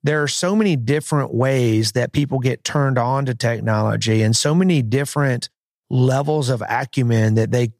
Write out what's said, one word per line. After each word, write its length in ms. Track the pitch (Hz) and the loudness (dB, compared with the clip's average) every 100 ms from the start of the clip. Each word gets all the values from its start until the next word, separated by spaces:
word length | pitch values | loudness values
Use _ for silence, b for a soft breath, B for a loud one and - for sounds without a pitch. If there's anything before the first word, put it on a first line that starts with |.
there 180 | 143 151 | 0 0
are 60 | 143 | -2
so 260 | - 180 | -2 0
many 220 | 208 214 147 | 0 2 0
different 560 | 113 151 - 151 131 | 0 -2 0 -2 -2
ways 600 | 113 131 135 120 110 113 | -2 0 2 2 2 0
that 200 | 123 120 | -2 -2
people 260 | - 139 135 | -2 -2 -2
get 240 | 127 123 | -2 -2
turned 360 | - 151 139 127 | -4 -2 0 0
on 260 | 120 135 | 0 -2
to 100 | 135 | -2
technology 880 | 120 117 113 110 107 107 110 110 110 | -2 -2 -2 -2 0 0 -2 0 2
and 140 | 110 117 | 2 2
so 180 | 147 | 2
many 280 | 165 185 156 | 2 2 2
different 680 | 113 131 143 147 139 120 - _ _ _ _ | 0 -2 -2 -2 0 -2 -6 _ _ _ _
levels 640 | 127 127 131 143 151 127 | 2 2 2 0 -2 0
of 120 | 123 - | -4 -2
acumen 680 | 120 135 - 120 113 110 | -4 -2 -2 2 2 4
that 160 | 110 110 | 2 2
they, 220 | 123 120 | 0 -2